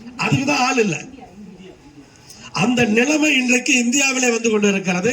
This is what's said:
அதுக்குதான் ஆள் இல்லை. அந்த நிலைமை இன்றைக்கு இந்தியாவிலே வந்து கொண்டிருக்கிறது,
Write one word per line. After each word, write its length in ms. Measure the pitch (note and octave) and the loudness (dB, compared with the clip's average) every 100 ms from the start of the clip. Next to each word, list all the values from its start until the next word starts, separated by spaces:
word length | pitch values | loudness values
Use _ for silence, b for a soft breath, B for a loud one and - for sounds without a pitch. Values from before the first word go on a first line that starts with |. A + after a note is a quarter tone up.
| A#3+ - | -18 -8
அதுக்குதான் 400 | A3+ C4+ C#4 C4+ B3 | -2 0 0 0 2
ஆள் 160 | B3+ | 2
இல்லை. 160 | G#3 D3+ - - - F#3+ F#3+ F3+ F#3 D#3 - - - - B B B - | 0 -2 -10 -20 -20 -20 -20 -20 -20 -20 -20 -20 -20 -20 B B B -2
அந்த 180 | A3 A#3+ A3+ A3 | 0 2 2 4
நிலைமை 320 | C4+ D4+ D4+ C4+ | 2 2 2 2
இன்றைக்கு 340 | B3 B3 B3 B3+ | 2 0 2 2
இந்தியாவிலே 440 | A#3+ C#4 C4+ B3+ B3 | 2 0 0 0 0
வந்து 160 | A3+ A3+ | 0 0
கொண்டிருக்கிறது, 580 | G#3+ G3+ G3 E3+ F3+ G#3+ | 2 2 0 -2 -2 -2